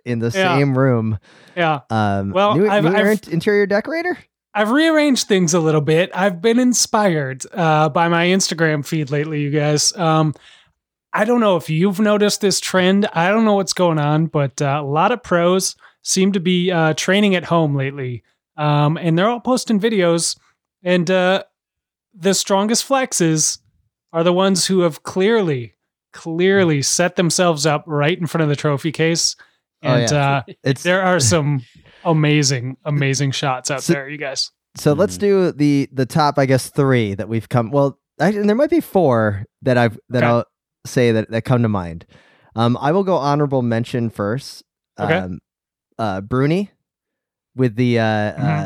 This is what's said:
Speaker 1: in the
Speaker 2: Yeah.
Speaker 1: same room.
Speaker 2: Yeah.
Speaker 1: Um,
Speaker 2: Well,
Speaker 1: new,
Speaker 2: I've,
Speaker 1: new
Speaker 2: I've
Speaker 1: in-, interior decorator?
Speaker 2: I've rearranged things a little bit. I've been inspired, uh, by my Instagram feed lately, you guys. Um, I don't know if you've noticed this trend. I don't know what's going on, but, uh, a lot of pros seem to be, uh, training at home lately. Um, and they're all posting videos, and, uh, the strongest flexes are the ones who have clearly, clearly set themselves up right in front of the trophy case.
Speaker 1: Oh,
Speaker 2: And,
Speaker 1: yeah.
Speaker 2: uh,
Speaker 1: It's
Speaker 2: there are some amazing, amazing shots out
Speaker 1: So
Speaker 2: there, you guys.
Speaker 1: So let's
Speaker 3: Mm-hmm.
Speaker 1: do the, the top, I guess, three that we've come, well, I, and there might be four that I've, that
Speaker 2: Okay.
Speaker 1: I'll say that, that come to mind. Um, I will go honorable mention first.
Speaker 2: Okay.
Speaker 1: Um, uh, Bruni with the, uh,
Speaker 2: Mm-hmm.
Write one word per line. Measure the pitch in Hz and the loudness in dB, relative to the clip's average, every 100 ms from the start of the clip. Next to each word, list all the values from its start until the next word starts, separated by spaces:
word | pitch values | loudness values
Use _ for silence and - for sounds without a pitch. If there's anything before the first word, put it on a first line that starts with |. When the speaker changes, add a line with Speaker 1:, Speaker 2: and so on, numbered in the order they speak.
Speaker 1:
in | 123 113 | -6 -4
the | 117 | -2
Speaker 2:
Yeah. | 190 185 143 | 0 2 2
Speaker 1:
same | 143 127 | 2 2
room. | 135 120 110 104 - - - 180 | 2 2 0 -4 -8 -20 -10 -2
Speaker 2:
Yeah. | 165 143 - | 0 0 -2
Speaker 1:
Um, | 110 104 98 98 | -2 0 0 -2
Speaker 2:
Well, | 95 196 135 | 0 2 2
Speaker 1:
new, | 208 | 2
Speaker 2:
I've, | 202 | 2
Speaker 1:
new | 160 | 2
Speaker 2:
I've | 208 214 214 - | 2 0 0 -2
Speaker 1:
in-, | |
interior | 170 214 208 196 | -4 0 0 2
decorator? | 202 233 330 359 302 - _ _ | -2 -2 -4 -4 -6 -12 _ _
Speaker 2:
I've | 202 214 | -2 0
rearranged | 277 320 311 294 247 - | 2 2 2 2 0 0
things | 190 170 | 0 2
a | 180 | 2
little | 160 156 | 2 0
bit. | 147 156 185 185 | 2 0 0 -2
I've | 202 175 | -2 0
been | 226 233 | 0 2
inspired, | 247 - - 220 208 156 131 131 - | 2 0 0 0 2 0 -4 -8 -10
uh, | 208 160 151 156 | -2 2 2 2
by | 170 170 | 2 0
my | 170 175 | 2 2
Instagram | 190 - 160 160 151 | 2 0 0 0 0
feed | 135 160 135 | -4 -6 -4
lately, | 143 156 151 | -4 -4 -4
you | 143 | -2
guys. | 147 147 151 - - | 0 0 0 0 0
Um, | 165 160 156 - - - _ _ _ _ _ | 2 2 0 -2 -12 -20 _ _ _ _ _
I | - 214 | -2 0
don't | 240 | 2
know | 214 175 | 2 0
if | - | 0
you've | 156 196 185 | 0 0 2
noticed | 208 208 208 - | 0 2 2 0
this | 202 - | -2 -2
trend. | - 190 180 196 208 | -2 2 2 2 0
I | 165 175 | 0 0
don't | 220 220 | 2 2
know | |
what's | 202 190 | 2 0
going | - 175 160 | 0 0 2
on, | 147 156 160 | 2 0 0
but, | 151 139 - | -2 -2 -2
uh, | 143 147 | -2 -2
a | 139 | -2
lot | 151 196 | 0 0
of | 247 | -2
pros | - 175 175 185 185 - - _ | -2 0 2 0 -2 -8 -18 _
seem | - 190 190 | -4 0 0
to | 196 | 0
be, | 170 180 180 | 0 0 0
uh, | 170 160 151 | 0 0 0
training | - 196 208 180 | 0 2 2 0
at | 147 | 0
home | 170 156 143 | 0 2 -2
lately. | 135 143 127 117 - _ _ - | -4 -6 -10 -10 -14 _ _ -4
Um, | 151 147 147 160 | 0 2 2 0
and | 165 165 | 0 2
they're | 208 | 2
all | 240 | 0
posting | 240 254 - 208 | -2 -2 0 0
videos, | 226 208 170 170 - - _ _ _ _ | 0 2 2 0 -2 -6 _ _ _ _
and, | 180 180 165 | -2 0 2
uh, | 185 180 190 - _ _ _ _ _ _ 196 | 2 2 0 -4 _ _ _ _ _ _ -6
the | 185 | -2
strongest | 185 - 196 214 233 - | -2 0 0 0 -2 0
flexes | 269 254 - 165 156 - - _ _ _ _ _ | -2 -2 -2 0 0 -2 -6 _ _ _ _ _
are | 165 | -2
the | 170 | 0
ones | 180 196 180 - | 2 2 0 0
who | 190 | 0
have | 170 - | 0 -2
clearly, | - 185 196 233 175 131 117 _ _ _ _ | -8 -2 0 2 0 -4 -8 _ _ _ _
clearly | - 170 165 190 196 175 143 | -16 -8 0 2 4 2 2
set | - - 175 - | 0 0 0 0
themselves | 170 - 175 151 156 | 0 2 2 2 0
up | 151 165 | -2 -2
right | 147 147 180 | 0 0 0
in | 165 | -2
front | 165 | -2
of | 151 | -2
the | 143 | 0
trophy | 151 139 160 | -2 -2 -4
case. | - 160 165 - - _ _ _ _ | -2 0 0 -2 -6 _ _ _ _
Speaker 1:
Oh, | 139 | 0
Speaker 2:
And, | 120 117 | 0 2
Speaker 1:
yeah. | 147 139 139 - | 0 0 -2 -4
Speaker 2:
uh, | - | -6
Speaker 1:
It's | 131 131 | -4 -2
Speaker 2:
there | 175 185 | 0 0
are | 185 180 | 2 2
some | 120 170 143 139 120 - - - | 2 2 0 -2 -6 -18 -20 -6
amazing, | 175 156 151 151 135 131 127 131 156 | 0 2 4 2 2 -2 -6 -10 -6
amazing | 143 139 135 139 | -2 -2 0 -2
shots | - 143 127 - | -2 -4 -4 -6
out | 135 | -4
Speaker 1:
So | - | -2
Speaker 2:
there, | 147 139 | -2 -4
you | 147 | -10
guys. | 143 135 - _ _ - | -8 -8 -8 _ _ -4
Speaker 1:
So | 151 | 0
let's | 147 196 90 | 0 0 0
Speaker 3:
Mm-hmm. | |
Speaker 1:
do | 202 190 175 | 0 2 0
the, | 123 147 143 127 | 0 0 0 -2
the | 135 127 | -4 -2
top, | 165 147 151 | 0 0 2
I | 131 | 2
guess, | 127 - | 0 0
three | - 135 127 104 95 | 0 2 2 0 -4
that | 104 | -4
we've | 113 - | -6 -2
come, | 123 113 | -2 0
well, | 143 139 - _ - | 0 0 -4 _ -2
I, | 170 | -2
and | 208 208 | 0 0
there | 220 | 2
might | 302 | 2
be | 339 | 0
four | - 196 151 117 107 98 110 _ | 0 2 2 2 0 -2 -8 _
that | 135 120 | 0 2
I've, | 117 110 - | 2 -2 -6
that | 120 | 0
Speaker 2:
Okay. | 120 | 2
Speaker 1:
I'll | 117 - _ _ _ - | 2 -2 _ _ _ -6
say | 135 120 | 0 2
that, | 110 104 | 2 -2
that | 113 | -4
come | - 123 | 0 0
to | 113 | 2
mind. | 101 85 85 - - _ _ _ 110 | -2 -6 -12 -18 -20 _ _ _ -2
Um, | 120 123 | 0 0
I | 139 | 0
will | 185 | 0
go | 190 160 | 0 0
honorable | 143 143 143 135 | 0 0 0 0
mention | 120 113 120 123 113 | 0 -2 -2 -4 -4
first. | - 101 131 - - _ _ _ - | -4 -4 -6 -8 -20 _ _ _ -6
Speaker 2:
Okay. | 104 175 | -2 -2
Speaker 1:
Um, | 185 90 - _ _ _ _ - | -4 -12 -16 _ _ _ _ -6
uh, | 110 95 | -6 -6
Bruni | 101 127 143 180 202 _ _ _ _ _ _ _ _ 127 | -4 -2 0 0 -4 _ _ _ _ _ _ _ _ -2
with | 127 107 | -2 0
the, | 123 117 | 0 0
uh, | |
Speaker 2:
Mm-hmm. | 110 107 104 80 139 151 | 0 -2 -4 -4 -2 -2